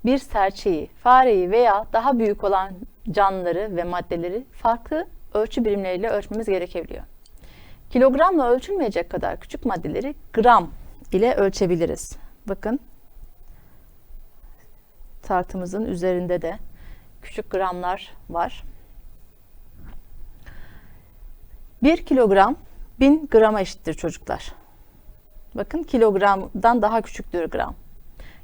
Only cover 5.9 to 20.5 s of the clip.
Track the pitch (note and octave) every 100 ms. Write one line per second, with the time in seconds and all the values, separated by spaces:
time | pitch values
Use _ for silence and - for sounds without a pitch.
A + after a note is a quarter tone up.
5.9 | F3+ A3 G#3 G3 G#3+ G#3+ F#3+ F3+ F3 D#3
6.9 | - - - - - - - - - -
7.9 | B3 C4+ C4+ F4+ F4 B3 B3+ - G4 A#3+
8.9 | E3+ F3 F#3 - - - - B3 F#3 D#3
9.9 | - C4 D4 - - A#3 A3 E3 - -
10.9 | - - F#3+ A3+ - G3 - F#3 F3 E3+
11.9 | - - - - - - G3 G#3+ C4 -
12.9 | - - - - - - - - - -
13.9 | - - - - - - - - - _
14.9 | - - - - F3+ F3+ F#3+ F3+ G3 A3
15.9 | F3 F3+ F3+ F3 F3 E3 F#3 - - -
16.9 | - - - - - - F#3 F#3 F3+ F3+
17.9 | G3 - - - E3+ F3 - - - -
18.9 | - - - - - - - - - -
19.9 | - - - - - -